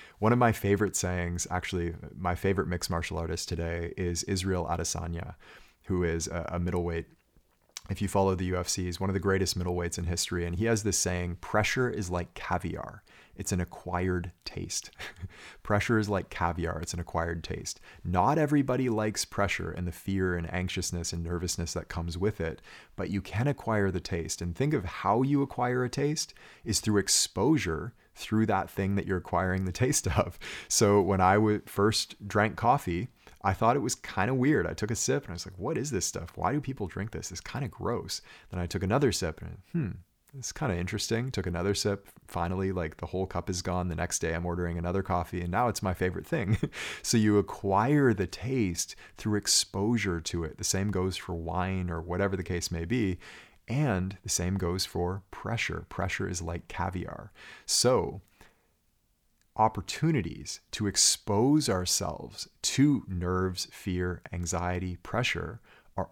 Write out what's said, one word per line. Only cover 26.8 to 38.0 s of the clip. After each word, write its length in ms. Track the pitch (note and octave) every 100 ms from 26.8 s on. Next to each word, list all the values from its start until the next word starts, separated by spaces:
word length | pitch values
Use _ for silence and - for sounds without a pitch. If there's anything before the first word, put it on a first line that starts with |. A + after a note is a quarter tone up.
| - G#2
exposure 960 | F#2+ - - - A#2+ D#3 F#2+ D#2 G#2+ - _
through 320 | - - G#2+ A2
that 240 | G2 -
thing 260 | - G2 G2
that 100 | F2+
you're 120 | F#2
acquiring 480 | - F2 F#2 F#2 F#2
the 60 |
taste 360 | - B2+ D3+ -
<laughs> 100 | F#2
of. 200 | F2+ - - - -
So 340 | - G#2 G2+
when 200 | F#2 F#2+
I 140 | F#2 G2+
w-, 260 | A2 G#2+ -
first 500 | - G#2 A2+ - - G2+
drank 280 | G#2 G#2+ -
coffee, 520 | A#2 C3+ - E2+ A2+ - - -
I 100 | G2
thought 220 | F#2+ A2+ C3+
it 40 |
was 160 | G2+ -
kinda 400 | - - G#2 C3+
weird. 320 | C3 C#3 E2
I 60 |
took 180 | E2 G#2+
a 40 | A2+
sip 280 | - C#3
and 80 | -
I 20 |
was 120 | E2+ F#2+
like, 100 | F#2
"What 200 | G#2+ D#3+
is 120 | C#3+
this 160 | G#2 -
stuff? 260 | - - -
Why 160 | E2+
do 100 | D3
people 260 | C3+ B2+ F#2
drink 240 | - G#2
this? 200 | E2 -
It's 100 | F2+
kinda 260 | - B2+ C#3
gross." 540 | - - A#2